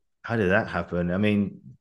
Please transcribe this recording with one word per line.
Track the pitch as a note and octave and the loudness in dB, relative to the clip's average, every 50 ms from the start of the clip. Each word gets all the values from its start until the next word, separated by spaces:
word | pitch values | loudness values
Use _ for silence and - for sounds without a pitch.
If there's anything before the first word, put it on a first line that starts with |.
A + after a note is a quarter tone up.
| - _ _ _ - | -20 _ _ _ -8
how | - A#2 | -4 -2
did | A#2 G#2 F2+ | 0 2 4
that | F#2+ G#2+ A2+ | 4 2 2
happen?" | - - F2+ E2+ - F2 F2 F2 F2 F2 | 0 -2 -6 -4 -2 -2 -2 -2 0 0
I | F#2+ | 0
mean, | G#2+ G#2+ G#2 G2+ G2+ F#2 - - - - - - | 2 2 2 2 0 -2 -4 -10 -18 -20 -20 -10